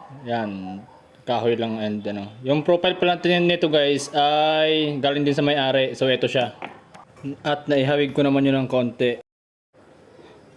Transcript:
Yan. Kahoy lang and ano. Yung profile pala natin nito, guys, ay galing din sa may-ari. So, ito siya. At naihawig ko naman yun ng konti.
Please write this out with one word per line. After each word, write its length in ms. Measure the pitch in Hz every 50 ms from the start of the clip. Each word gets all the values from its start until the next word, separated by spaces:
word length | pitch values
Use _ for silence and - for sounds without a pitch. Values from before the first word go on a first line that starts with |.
| - - 131 139 139
Yan. 560 | 120 117 117 110 104 98 98 95 92 95 98 107 - - - - - _ - - -
Kahoy 320 | 123 113 110 117 120 110
lang 160 | 113 113 110 110 107
and 160 | 107 107 107 101 104
ano. 240 | 104 101 98 104 110 113 127 131
Yung 160 | 139 151 147
profile 320 | - 175 175 175 185 180
pala 240 | 180 - 180 175 170
natin 320 | - 175 180 175 175 175
nito, 160 | 175 170 175 160
guys, 400 | 151 151 143 143 143 139 143 - -
ay 800 | 151 143 147 151 151 151 156 156 156 156 156 160 156 156 147 147 139 127
galing 240 | 139 143 147 143 143
din 80 | 143
sa 80 | 139 143
may-ari. 480 | 143 147 147 131 135 131 135 131 127
So, 160 | 120 - 135 131
ito 240 | 127 123 - -
siya. 240 | - 135 120 117 - - - - - - - - - - - _ - - - 139 139 - -
At 240 | 151 147 147 - -
naihawig 480 | 147 139 131 135 147 147 147 139 123
ko 80 | 151 143
naman 240 | 139 139 139 139 139
yun 160 | 135 135 131
ng 80 | 127
konti. 480 | 135 127 123 120 113 - 127 123 120 117 - _ _ _ _ _ _ _ _ _ _ _ - _ - - - - - - - - - - - - -